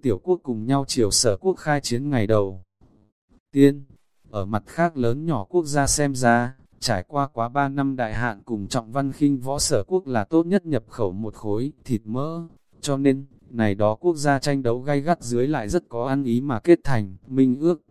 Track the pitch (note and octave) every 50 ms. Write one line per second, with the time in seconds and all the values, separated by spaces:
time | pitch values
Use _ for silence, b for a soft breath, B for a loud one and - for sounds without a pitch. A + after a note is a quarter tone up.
0 | C#3+ C3 G#2 F#2+ - F3+ F3+ F3 - C3+ A#2+ A2 A2 A#2+ C#3 C#3 C3+ - - B2+
1 | A2+ G2 F#2+ - - A#2 G2 F#2+ - F#3+ F3+ - - D#3 D3 C#3+ C#3 - A#2+ A#2+
2 | C#3 D3 D3 B2 G#2 G#2 A2 G#2+ G2+ F#2+ F#2+ F#2+ F#2+ _ _ _ _ _ _ _
3 | _ _ _ _ _ _ _ _ _ _ - C#3 C#3 C#3 C#3+ C#3+ C#3 - - _
4 | _ _ _ _ _ - - G#2 G2 G2 G#2+ G#2 G#2 - - - E3+ E3+ E3 C#3
5 | B2 A#2 A#2+ C#3+ D#3+ E3 D#3 A2 F#2+ - - F3 E3 D3 C#3+ D3 C#3 C3 - -
6 | D3 C#3 C3+ B2+ B2+ A#2 A#2 A#2+ A#2+ B2 C3+ _ _ _ _ _ - - A2 F#2
7 | F#2 - D3 C#3+ C#3 C3+ - A2+ A2+ A#2+ A#2+ C#3+ C#3 C#3 C#3 C#3+ C#3 C#3 C3+ B2+
8 | A#2+ G#2+ G#2+ G#2 A#2+ A#2+ G#2+ G2 - - A#2 G#2 G2 F#2+ - B2+ A2+ A2 A#2 C#3
9 | C#3 C3+ C3+ - D3+ C#3+ C#3 B2+ B2 C3 C#3 C#3+ - - D3 G#2+ G2 - F#3 F#3
10 | F#3+ C#3 B2+ A2+ G2+ - D#3+ E3 E3+ E3+ F#3+ G3 F3 E3 D3+ A#2 - - - -
11 | A2 F#2 F#2 G2+ A2 G#2+ G#2 - - G#2+ G2+ A2 B2+ D3 - _ - - B2+ G#2
12 | A2+ G#2+ A2 B2+ C#3+ D#3 E3 E3+ E3+ E3 - _ _ _ _ _ - C#3+ C#3 C3+
13 | C#3 C#3 C3+ C3+ C#3 - _ _ _ - - A#2 A2 G#2 G2 G2+ G#2 G#2+ A2 A2
14 | - F3 E3+ D3+ C#3 D3 C#3 C3+ - D3 C#3+ C#3 C3 A#2+ A#2 B2+ B2+ D3 D3 C#3+
15 | C#3 D#3+ F3 - - A#2+ A#2+ A#2+ B2+ C#3+ D3+ C3+ A2 G#2 A#2 F3+ - _ - A#2
16 | A#2+ C3+ C3+ C#3+ C#3 B2 A2+ A#2+ C#3 D3 B2+ G#2+ - E3+ F3 E3 - - C3+ A2+
17 | G#2 G2 F#2+ - - - C3 C3 C3 C3 B2 C#3 D3+ E3+ F3+ - _ _